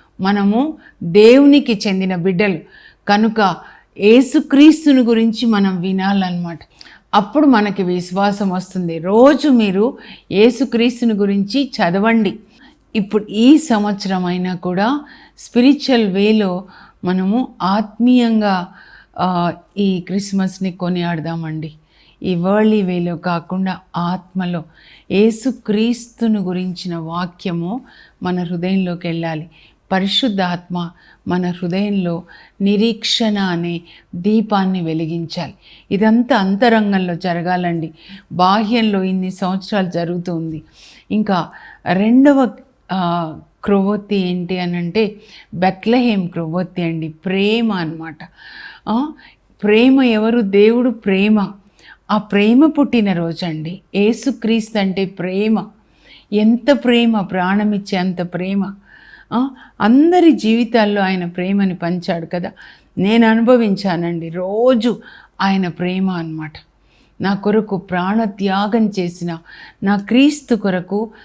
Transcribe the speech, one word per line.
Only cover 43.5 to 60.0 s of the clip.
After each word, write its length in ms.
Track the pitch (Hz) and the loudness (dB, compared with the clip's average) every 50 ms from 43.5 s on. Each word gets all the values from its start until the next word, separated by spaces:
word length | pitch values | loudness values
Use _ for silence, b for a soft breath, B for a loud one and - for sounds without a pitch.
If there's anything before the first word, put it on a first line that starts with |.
| _ _ - | _ _ -2
క్రొవ్వొత్తి 520 | 208 202 196 190 196 208 208 202 - 208 | 0 2 2 2 0 -2 -4 -4 -2 -2
ఏంటి 420 | 196 185 180 180 180 175 175 190 185 | -2 0 -2 -2 -4 -4 -4 -4 -4
అనంటే 580 | 180 175 175 175 175 170 170 220 220 196 214 B B B B B B B - | -4 -4 -4 -4 -4 -2 -2 -2 -2 -2 -4 B B B B B B B -6
బెత్లెహేమ్ 720 | 170 185 190 190 185 - 214 233 254 240 240 214 196 180 170 | -2 -2 -2 -2 -2 -2 0 2 2 2 2 0 0 -2 -4
క్రొవ్వొత్తి 540 | - 170 165 160 165 180 185 175 - 185 170 | -6 -6 -6 -4 -4 -4 -6 -6 -6 -4 -4
అండి, 260 | 165 165 160 160 156 | -4 -4 -4 -6 -8
ప్రేమ 640 | 156 - - 190 185 196 196 208 220 240 233 220 202 | -10 -10 -8 -4 -2 -2 0 0 0 0 0 0 -2
అన్నమాట. 440 | 180 165 156 165 160 160 165 147 - - - B B B B B B B B B B B - | -2 -4 -6 -8 -10 -12 -16 -16 -18 -20 -20 B B B B B B B B B B B -4
ఆ, 240 | 214 233 285 311 - b b b b b _ _ _ - - | -2 -2 -2 -4 -8 b b b b b _ _ _ -4 0
ప్రేమ 400 | 208 208 220 240 262 262 277 262 | 2 4 4 6 6 6 4 4
ఎవరు? 380 | 240 220 214 214 226 233 240 | 2 2 2 0 0 0 0
దేవుడు 500 | 220 196 196 202 208 220 233 247 240 262 | 0 2 4 4 6 6 4 4 0 0
ప్రేమ. 580 | - - - 208 190 190 202 214 214 208 190 170 - - _ b b b b b b b b - | -2 -2 -2 -2 0 2 2 2 2 2 0 -4 -8 -16 _ b b b b b b b b -2
ఆ 80 | 208 214 | -2 -2
ప్రేమ 480 | 208 - 202 202 202 208 240 262 311 | -2 0 0 2 4 4 6 6 6
పుట్టినరోజు 800 | 311 311 294 285 285 - 233 208 196 180 170 170 165 160 - 185 | 4 4 2 0 0 2 0 0 0 0 -2 -2 -4 -6 -6 -6
అండి. 360 | 170 156 156 151 160 180 196 _ _ - | -8 -6 -8 -8 -10 -12 -14 _ _ -2
యేసుక్రీస్తు 840 | 190 202 220 233 233 - - 220 - - 214 226 226 220 - - 214 | 0 2 2 0 0 -2 -6 -6 -4 -2 -2 0 0 -2 -4 -4 -2
అంటే 260 | 196 190 180 196 196 | -2 -2 -2 -2 -4
ప్రేమ. 600 | 180 190 - 170 185 185 196 208 220 220 196 - - _ _ b b b b b b b b b b 202 | -6 -6 -8 -8 -6 -4 -2 0 0 0 0 -2 -6 _ _ b b b b b b b b b b -2
ఎంత 380 | 208 214 220 240 233 - 294 | 2 2 4 2 2 4 2
ప్రేమ, 500 | 285 233 240 240 240 233 233 226 226 208 | 2 2 4 2 2 4 2 2 0 0
ప్రాణమిచ్చే 800 | 180 175 185 185 180 180 196 208 208 214 208 196 202 - 202 185 | -2 -2 -2 -2 0 0 0 0 0 0 -2 -2 -4 -4 -4 -2
అంత 240 | 180 185 175 180 175 | -2 -2 -4 -4 -6
ప్ేమ. 520 | 175 - 170 185 190 196 202 190 202 196 - b b b b b b b b b b - | -6 -6 -6 -6 -4 -2 -2 -4 -4 -6 -14 b b b b b b b b b b -2
ఆ, 180 | 233 262 277 B B B B B - | -2 -2 -2 B B B B B -2
అందరి 520 | 202 208 240 277 | 2 4 4 6